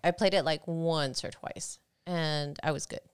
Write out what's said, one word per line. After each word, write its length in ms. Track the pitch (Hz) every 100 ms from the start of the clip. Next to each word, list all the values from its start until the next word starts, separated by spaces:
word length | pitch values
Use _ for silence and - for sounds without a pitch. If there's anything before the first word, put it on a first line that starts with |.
I 80 | 170
played 220 | 175 196
it, 100 | 190
like, 200 | 160 156 -
once 580 | 165 165 160 139 127
or 80 | -
twice, 480 | - - - - - _ _ -
and 540 | 175 156 151 147 -
I 100 | 156
was 120 | 143 -
good. 140 | - -